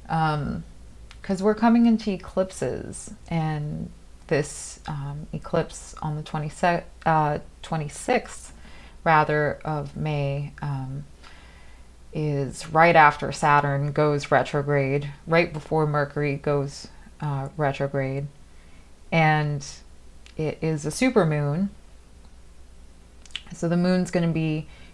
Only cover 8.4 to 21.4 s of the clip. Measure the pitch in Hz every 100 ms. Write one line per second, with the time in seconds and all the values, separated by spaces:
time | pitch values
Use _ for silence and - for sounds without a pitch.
8.4 | - - - - - - 170 156 151 151
9.4 | 147 - - 151 143 151 151 147 139 143
10.4 | 147 - 147 135 131 135 147 - - -
11.4 | - - - - - - - 160 151 143
12.4 | 131 - 160 160 170 165 147 - 143 139
13.4 | 151 143 143 139 147 143 151 147 - 135
14.4 | 131 147 139 143 135 143 143 - - 165
15.4 | 170 151 - 156 151 147 143 147 147 143
16.4 | - 143 139 - - - - - 151 139
17.4 | 139 - 143 139 139 139 135 135 143 -
18.4 | - - - - - - - 165 156 151
19.4 | 151 147 - - - - - - - -
20.4 | 156 - 160 156 156 - 262 226 165 147